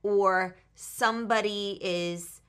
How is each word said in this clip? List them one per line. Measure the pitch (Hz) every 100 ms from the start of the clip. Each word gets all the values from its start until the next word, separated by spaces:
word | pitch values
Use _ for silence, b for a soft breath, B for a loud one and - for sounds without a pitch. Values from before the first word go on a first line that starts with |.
or | 208 202 196 185 185 b b
somebody | - - - 233 226 226 226 208 202 202 196
is | 185 175 175 175 175 -